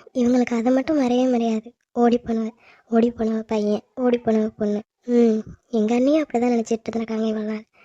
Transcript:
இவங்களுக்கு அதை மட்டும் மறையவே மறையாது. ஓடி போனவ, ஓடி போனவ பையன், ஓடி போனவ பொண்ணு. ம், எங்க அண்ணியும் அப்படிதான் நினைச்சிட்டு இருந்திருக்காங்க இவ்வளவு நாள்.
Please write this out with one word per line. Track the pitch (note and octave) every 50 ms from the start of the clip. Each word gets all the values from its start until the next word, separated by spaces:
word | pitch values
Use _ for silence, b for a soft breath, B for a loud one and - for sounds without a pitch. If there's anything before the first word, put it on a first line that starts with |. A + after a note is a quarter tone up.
| - - -
இவங்களுக்கு | C4 A#3+ A#3+ B3 B3+ A#3+ - A#3+
அதை | A#3 A3 A#3
மட்டும் | C4 C4 C4 D4 D#4+ D4
மறையவே | C4 A#3+ B3 B3 B3+ B3+
மறையாது. | B3 A#3 A#3 A#3 A3 A3 A3 A#3 - _ _ _ -
ஓடி | A#3+ A#3+ A#3+ A#3 A#3+
போனவ, | - - A3+ A3+ A3+ A3 - b b b b b b b
ஓடி | A3+ A3+ A3+ A#3+
போனவ | A#3 - A3+ A3 A3 A3 A3
பையன், | - A3+ G#3+ G#3 G#3 G#3 G#3+ - _ - -
ஓடி | B3+ B3 A#3+ A#3+
போனவ | A#3+ A3+ A3 A3 G#3+ A3
பொண்ணு. | - - G#3+ G#3 G#3 G#3 - _ _ _ _ A#3+
ம், | A#3+ A#3+ A#3+ A3+ A3 A3 G#3+ - - - _ _
எங்க | - A3+ G#3+ G#3+ A#3
அண்ணியும் | B3 B3+ C#4 D4 D#4+ D4
அப்படிதான் | - - A#3+ A#3+ B3 A#3+
நினைச்சிட்டு | A#3 A3+ - A#3 A3 -
இருந்திருக்காங்க | - A3 A3+ A3+ A3 A3 A3 A3 A3
இவ்வளவு | G#3+ G#3+ G#3+ G#3+
நாள். | A3 G#3+ A3 _ b b b